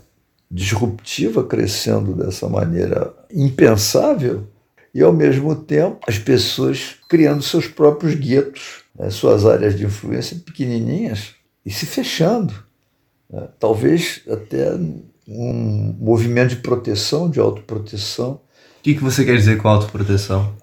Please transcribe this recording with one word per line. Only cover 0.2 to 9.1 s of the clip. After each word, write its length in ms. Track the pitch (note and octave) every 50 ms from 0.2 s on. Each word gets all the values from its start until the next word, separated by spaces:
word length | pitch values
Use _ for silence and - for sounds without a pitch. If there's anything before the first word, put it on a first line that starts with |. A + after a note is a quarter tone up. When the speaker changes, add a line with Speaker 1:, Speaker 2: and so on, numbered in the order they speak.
| _ _ _ _ _ -
Speaker 1:
disruptiva, 960 | F2 F2+ F#2+ G2 A2+ G2+ A#2+ G#2+ G#2 - - - - - E3+ A3 A3 D3 B2+
crescendo 680 | - B2 A2 A2 G2+ - - - A2+ A2 G#2+ G2+ G2 F#2
dessa 340 | - - F#2 F#2+ - - G#2
maneira 640 | G2+ G2+ - - E2+ F2 F#2 F#2 - - - - - _ _ _
impensável, 1160 | A3 E3 C#3 C#3 C3 - E3 A#2+ A2 G2+ - - - - - D4+ C#4+ F#3 C3 B2 A2+ G2+ G2+ - _ _ _ _ _ _ _ _ -
e, 80 | C3 D3
ao 100 | E3 E3+
mesmo 420 | D#3 D3+ C#3+ C3 C3+ C#3+ D#3 D#3
tempo, 460 | - - - D3+ D3 E3 G3 A3 - -
as 140 | - G#2+ G2+
pessoas 760 | - C3+ C3+ B2+ - - - - C3 C3 C#3 C3+ - - - - _ -
criando 360 | E3+ E3 D#3 C#3+ D3 D3 C3
seus 240 | - - E3 - -
próprios 480 | - - D3+ D3 D3+ D3+ F3 D#3 D3
guetos, 680 | D3+ C3 A2 B2+ - - - - - - - - - - _ _ -
né, 100 | G2
suas 380 | G2+